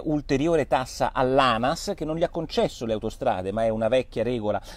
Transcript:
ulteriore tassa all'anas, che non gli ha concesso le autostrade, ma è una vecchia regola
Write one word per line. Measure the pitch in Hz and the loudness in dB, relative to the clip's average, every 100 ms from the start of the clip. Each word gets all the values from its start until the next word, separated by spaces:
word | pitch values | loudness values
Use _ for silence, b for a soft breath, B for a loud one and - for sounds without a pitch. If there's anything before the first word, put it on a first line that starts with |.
ulteriore | - 147 - 139 160 165 127 | 0 -2 0 0 2 2 2
tassa | 139 - - 127 | 0 -2 -2 -2
all'anas, | 131 127 135 131 113 127 165 - 190 | 2 2 4 4 2 0 -2 -4 -6
che | |
non | 156 160 | -4 0
gli | |
ha | 170 | -2
concesso | 175 156 - 202 - 113 | -2 -2 0 0 0 -4
le | |
autostrade, | 107 110 - 127 95 92 | -2 -4 -2 0 0 0
ma | 107 | 0
è | 113 | 0
una | 110 110 | 2 2
vecchia | 131 - 123 | 2 0 -2
regola | 113 123 104 101 B | -2 0 0 -2 B